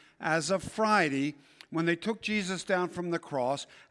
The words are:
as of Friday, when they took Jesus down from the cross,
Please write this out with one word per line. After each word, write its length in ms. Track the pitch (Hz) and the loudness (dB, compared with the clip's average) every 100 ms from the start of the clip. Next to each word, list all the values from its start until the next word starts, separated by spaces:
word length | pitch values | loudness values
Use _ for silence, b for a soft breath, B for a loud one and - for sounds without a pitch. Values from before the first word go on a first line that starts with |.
| b b | b b
as 320 | 165 160 147 | 0 0 2
of 140 | 190 | -2
Friday, 720 | - - 214 208 156 135 143 147 B B B | -2 0 4 4 4 2 -2 -4 B B B
when 180 | 160 170 | 0 2
they 100 | 170 | 2
took 240 | 214 214 | 0 -4
Jesus 420 | - 214 185 185 | -2 -2 -2 -4
down 240 | - 185 175 | 0 0 0
from 220 | 180 175 | -2 -4
the 100 | 170 | -4
cross, 480 | - 143 123 139 - B B | -2 -2 0 0 -6 B B